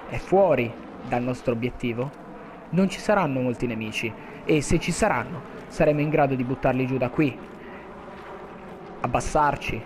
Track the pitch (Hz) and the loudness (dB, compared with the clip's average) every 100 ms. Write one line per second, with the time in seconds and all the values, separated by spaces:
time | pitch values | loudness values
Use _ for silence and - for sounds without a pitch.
0 | - - - 185 190 131 117 117 - - | -8 -6 4 6 8 6 2 -4 -12 -12
1 | 131 123 123 127 - 117 120 - 123 117 | -4 -2 0 -2 -2 0 -2 -2 -2 -2
2 | 139 - - - - - - 165 190 - | -4 -6 -16 -16 -16 -16 -2 2 2 0
3 | - 202 160 131 127 117 120 110 110 - | 2 4 4 2 0 0 -2 -2 -4 -4
4 | 113 107 - - - 156 - 165 - 165 | -4 -6 -12 -8 2 2 4 2 2 0
5 | 214 127 117 165 - - - - 151 147 | 2 2 -2 -6 -10 -14 -12 2 4 4
6 | 151 156 139 131 123 135 139 127 127 131 | 2 4 4 2 0 0 2 2 2 0
7 | 123 - 147 - - - - - - - | 0 2 2 0 -10 -14 -14 -14 -14 -16
8 | - - - - - - - - - - | -14 -14 -14 -14 -14 -14 -14 -14 -14 -8
9 | 120 123 - 156 147 131 - 113 | -2 -2 2 4 4 2 -2 -4